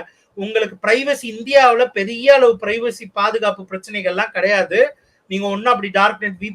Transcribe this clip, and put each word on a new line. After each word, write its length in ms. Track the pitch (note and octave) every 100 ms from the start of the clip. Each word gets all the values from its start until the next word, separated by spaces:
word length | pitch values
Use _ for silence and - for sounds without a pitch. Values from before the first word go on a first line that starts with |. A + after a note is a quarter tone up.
| E3+ _ _
உங்களுக்கு 440 | - G3 A3 G3+ F#3+
பிரைவசி, 460 | G#3 A#3+ C#4 C#4 A#3
இந்தியாவுல 580 | A3 A#3 C#4 B3+ A#3 B3
பெரிய 480 | G3+ G3 A#3 C4
அளவு 240 | C#4 B3 A#3
பிரைவசி 420 | G#3 A3+ A#3+ - G#3
பாதுகாப்பு 520 | G#3 G#3 A3 G#3 G3 F#3+
பிரச்சனைகள்லாம் 640 | F#3+ G#3 G#3 F3+ F3+ A3
கிடையாது. 640 | F#3+ F#3+ G3+ F3+ G3 C#4+ - _ _ _
நீங்க 200 | F#3+ G3+
ஒண்ணும் 260 | G3+ A#3
அப்படி 160 | A#3+ G3
டார்க் 320 | G3 G#3 A3
நெட், 120 | G#3
வி 160 | F#3 G#3